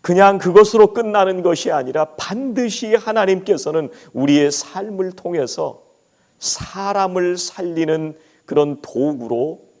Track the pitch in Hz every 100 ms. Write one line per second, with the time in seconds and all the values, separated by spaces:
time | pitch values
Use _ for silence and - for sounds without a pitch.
0 | - 175 196 196 180 180 208 226 208 220
1 | 220 208 190 185 175 165 - 151 127 156
2 | 156 - - 202 269 226 240 196 220 226
3 | 226 220 190 190 185 175 - 160 143 -
4 | - - 139 147 147 143 - 180 208 196
5 | 185 185 180 170 123 - 151 - _ _
6 | _ _ _ _ - - - 185 196 202
7 | 190 185 180 180 - - 175 165 160 160
8 | 156 151 _ _ - 151 147 143 - -
9 | 143 143 117 120 147 185 _ _